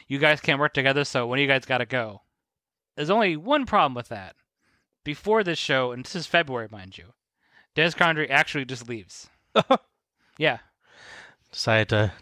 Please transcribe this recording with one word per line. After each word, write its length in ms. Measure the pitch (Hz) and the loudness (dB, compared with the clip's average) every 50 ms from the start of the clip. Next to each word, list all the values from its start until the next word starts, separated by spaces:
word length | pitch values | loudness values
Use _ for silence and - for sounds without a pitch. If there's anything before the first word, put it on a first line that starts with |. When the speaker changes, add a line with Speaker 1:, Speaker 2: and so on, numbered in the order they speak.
| - - | -10 -8
Speaker 1:
"You 100 | 135 139 | -2 2
guys 220 | 147 151 151 143 | 4 4 4 2
can't 180 | - - 147 139 | 2 0 0 2
work 140 | 147 147 - | 0 0 0
together, 320 | 143 131 135 139 143 143 | 2 2 2 2 2 0
so 220 | - - 135 120 120 | -2 -2 -2 -2 0
one 100 | 123 135 | 0 0
of 20 | |
you 60 | 143 139 | 2 2
guys 160 | 139 131 - | 2 0 0
gotta 200 | - 131 123 123 | -2 -2 -2 -2
go." 380 | 110 131 127 117 110 101 98 _ _ _ _ _ _ _ _ _ _ _ _ _ _ _ | -2 -4 -4 -4 -6 -8 -14 _ _ _ _ _ _ _ _ _ _ _ _ _ _ _
There's 140 | - 147 151 | -6 -2 2
only 240 | 196 226 220 190 170 151 | 2 2 2 2 0 -2
one 280 | 160 226 285 294 262 - | -2 -2 0 0 0 2
problem 260 | 214 202 165 143 127 | 2 4 4 2 0
with 140 | 120 120 - | -4 -8 -10
that. 260 | 117 104 95 - - _ _ _ _ _ _ _ _ _ _ _ _ _ _ | -12 -12 -12 -14 -18 _ _ _ _ _ _ _ _ _ _ _ _ _ _
Before 400 | 147 147 - - 202 214 220 208 | -10 -10 -6 -2 0 2 2 2
this 160 | 175 160 - | 0 -2 -4
show, 320 | - - 143 131 127 123 | -2 0 0 0 0 0
and 120 | 123 123 123 | -4 -8 -10
this 120 | - - | -10 -10
is 100 | 180 151 | -10 -4
February, 420 | - - 170 165 139 127 120 113 107 | 0 0 0 0 0 -4 -8 -8 -8
mind 260 | 110 104 92 95 98 - | -12 -14 -14 -16 -18 -20
you, 160 | 90 101 _ _ _ _ _ _ _ _ _ _ _ _ _ | -20 -20 _ _ _ _ _ _ _ _ _ _ _ _ _
Dennis 180 | - 156 175 160 | 0 0 0 2
Condrey 360 | - 180 165 160 151 151 - | 2 2 2 2 0 -2 0
actually 360 | 135 143 156 - - 147 135 | 2 2 2 0 -2 -6 -6
just 220 | 123 131 120 120 117 | -6 -8 -10 -10 -10
leaves. 400 | 120 113 92 - - - - - _ _ _ _ - | -12 -12 -12 -14 -20 -20 -20 -20 _ _ _ _ 0
Speaker 2:
<laughs> 140 | 220 - - 262 - - _ _ _ _ _ _ _ _ _ _ - | 0 2 4 2 0 0 _ _ _ _ _ _ _ _ _ _ -2
Speaker 1:
Yeah. 200 | 151 151 123 110 - _ _ _ _ _ _ - - - - - - - _ _ _ _ | 0 0 0 -2 -6 _ _ _ _ _ _ -20 -20 -20 -20 -20 -20 -20 _ _ _ _
Speaker 2:
Decided 380 | - - - - 110 110 110 - | -12 -6 0 2 2 2 2 2
to 220 | 113 107 107 101 - - | 2 2 2 0 -2 -6